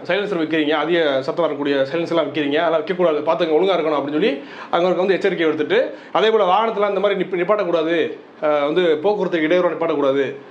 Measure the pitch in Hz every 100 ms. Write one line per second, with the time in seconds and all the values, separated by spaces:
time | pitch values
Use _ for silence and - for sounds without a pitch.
0 | - 190 190 170 151 160 147 156 151 175
1 | 156 135 135 156 160 143 143 139 135 160
2 | 165 165 143 151 143 147 170 160 151 180
3 | 175 147 151 170 170 156 190 175 156 143
4 | 139 151 220 277 - - - 170 180 175
5 | 190 180 196 175 160 151 147 208 277 -
6 | - - 214 220 185 190 226 196 208 190
7 | 202 190 180 180 175 208 180 170 160 170
8 | 120 - - - 151 147 143 151 175 151
9 | 185 208 180 170 156 180 175 156 165 143
10 | 139 139 127 - -